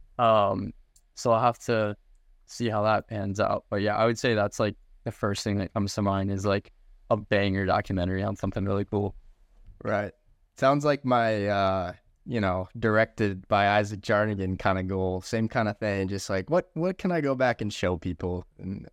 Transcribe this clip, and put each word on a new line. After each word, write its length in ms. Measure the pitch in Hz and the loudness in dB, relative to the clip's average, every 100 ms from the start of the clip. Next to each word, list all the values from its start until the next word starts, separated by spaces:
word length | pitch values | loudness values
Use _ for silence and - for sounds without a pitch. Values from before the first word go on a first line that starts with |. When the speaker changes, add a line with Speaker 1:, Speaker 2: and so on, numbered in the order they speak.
| - - | -12 2
Speaker 1:
Um, 540 | 117 110 101 104 101 - _ _ _ - | 4 6 4 0 -4 -10 _ _ _ -4
so 160 | 127 | 2
I'll 100 | 113 | 4
have 180 | 123 113 - | 2 0 0
to 320 | 113 104 104 _ - _ _ - | 0 0 -4 _ -20 _ _ -16
see 240 | - 120 | -4 -2
how 140 | 107 | 2
that 240 | 107 107 - | 2 2 0
pans 320 | 107 98 98 | -6 -4 0
out. 260 | 101 - - | 0 0 -2
But 120 | 104 | -2
yeah, 160 | 104 104 | 0 2
I 80 | 113 | 2
would 120 | 113 | 2
say 160 | 127 | 0
that's, 260 | 107 104 - | 2 0 0
like, 160 | 110 - _ - | -2 -2 _ -14
the 80 | 117 | -12
first 320 | - 104 98 | -4 -2 -2
thing 140 | 107 101 | -2 -2
that 160 | 95 | -2
comes 200 | 113 101 - | -4 -4 -2
to 60 | |
mind 300 | 98 98 98 | 0 0 -2
is, 140 | 98 101 | -2 0
like, 260 | 98 - - - - - | 0 -2 -16 -20 -12 -2
a 80 | 110 | -2
banger 480 | 107 104 101 95 95 | 0 0 2 0 2
documentary 580 | 95 - 92 90 95 | 0 0 -2 -2 -2
on 120 | 101 98 | -4 -4
something 280 | 101 101 | -4 -4
really 220 | 98 98 101 | -2 -2 -2
cool. 300 | 104 101 - - - _ _ - - | -2 -2 -6 -20 -20 _ _ -20 -12
Speaker 2:
Right. 300 | 107 104 104 - _ _ _ - | -4 -4 -4 -8 _ _ _ -2
Sounds 280 | 135 143 147 | 2 2 2
like 180 | 139 | 0
my, 440 | 127 120 113 107 101 | 2 2 2 0 0
uh, 460 | 101 95 95 90 87 _ _ - | 2 2 0 -4 -8 _ _ -6
you 140 | 120 | -2
know, 300 | 98 92 92 117 | 0 -2 -4 -2
directed 680 | 113 107 110 - 107 92 - | 2 4 2 2 -2 -2 0
by 300 | 104 101 104 | 2 4 4
Isaac 240 | 104 104 | 2 -4
Jarnigan 560 | - 104 107 101 95 95 | 0 2 2 0 -2 -2
kinda 260 | 104 95 | 0 0
goal. 380 | 92 95 92 92 | 0 -2 -2 -4
Same 260 | - 113 113 | -4 -2 -2
kinda 240 | - 107 | 0 -2
thing. 340 | 104 107 98 95 | -2 -2 -2 -2
Just 220 | 98 - | -4 -4
like, 200 | 95 95 | -4 0
what, 220 | 170 - | -2 -2
what 240 | 160 180 185 | -4 -4 -2
can 140 | 185 | -2
I 100 | 170 | 0
go 140 | 139 131 | 0 2
back 260 | 127 117 | 0 0
and 120 | 104 | -4
show 240 | - 92 87 | -2 -2 -2
people? 500 | 92 87 90 90 - - | -4 -6 -4 -6 -8 -14
And 300 | 92 98 - | -10 -10 -10